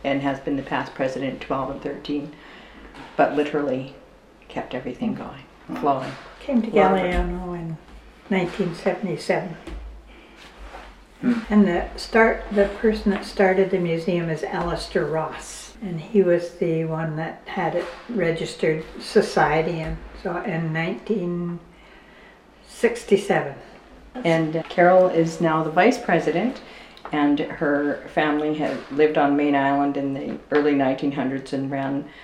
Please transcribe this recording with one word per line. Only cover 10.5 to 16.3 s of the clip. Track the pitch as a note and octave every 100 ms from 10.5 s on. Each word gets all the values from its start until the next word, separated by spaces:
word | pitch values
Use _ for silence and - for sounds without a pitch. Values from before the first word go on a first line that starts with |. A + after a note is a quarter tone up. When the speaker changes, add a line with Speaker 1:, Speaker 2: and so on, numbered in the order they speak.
| - - - - - - -
Speaker 2:
Hmm. | - A#3 -
Speaker 3:
And | G#3+ F#3
the | F3 - -
start, | - A3+ A3+ - -
the | G3+ G3+ -
person | A3+ G#3+ G#3+
that | F3+
started | - - F#3+ F#3+ F#3
the | F#3
museum | E3+ E3 F3+ F3 E3
is | D#3
Alistair | - F3+ E3+ D#3 - G3
Ross, | D3+ D#3+ - - - - - -
and | G3 E3
he | D3+ G#3
was | F3+